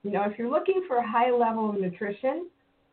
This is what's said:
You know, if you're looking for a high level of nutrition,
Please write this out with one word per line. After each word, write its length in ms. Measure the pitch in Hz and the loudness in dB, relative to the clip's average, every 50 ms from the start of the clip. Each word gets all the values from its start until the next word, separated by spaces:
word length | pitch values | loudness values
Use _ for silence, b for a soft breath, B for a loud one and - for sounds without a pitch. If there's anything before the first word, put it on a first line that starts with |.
| _ | _
You 80 | 202 | -2
know, 120 | 202 190 202 | -2 0 0
if 140 | 208 208 - | -2 -2 -4
you're 120 | 233 240 | -4 0
looking 340 | 277 320 349 381 381 381 370 - | 0 0 2 2 0 0 0 0
for 100 | 262 240 | 0 0
a 100 | 233 220 | 0 0
high 240 | 220 240 240 254 | 2 2 4 4
level 380 | 247 240 240 233 226 226 220 214 | 4 4 2 2 2 0 0 0
of 100 | 208 196 | 0 0
nutrition, 680 | 190 180 175 - 214 202 202 - - 262 294 330 359 359 _ _ _ _ _ _ _ _ | -2 -2 -4 -4 -6 -6 -6 -2 -2 -2 -2 -2 -6 -10 _ _ _ _ _ _ _ _